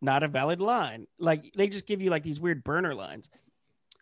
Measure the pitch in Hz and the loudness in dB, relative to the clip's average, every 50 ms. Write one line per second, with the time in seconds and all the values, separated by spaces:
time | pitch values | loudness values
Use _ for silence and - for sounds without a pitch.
0 | - 135 135 143 156 147 139 135 135 151 175 175 196 214 247 240 175 127 110 113 | 0 2 2 4 2 2 0 0 2 2 0 0 2 2 2 2 0 -2 -6 -10
1 | 107 - _ - 170 160 160 156 - - - 196 196 202 196 202 - - 208 190 | -14 -16 _ -2 2 2 2 2 0 -4 0 0 2 2 0 -2 -4 -4 -2 0
2 | 190 185 170 156 147 160 147 151 165 175 165 139 123 - 147 170 185 165 135 101 | 2 2 2 0 0 -2 -4 -2 0 0 0 0 -2 -2 0 0 0 0 -2 -4
3 | 95 71 76 110 - - _ _ _ _ _ _ _ _ _ _ _ - - _ | -8 -10 -10 -14 -16 -18 _ _ _ _ _ _ _ _ _ _ _ -20 -20 _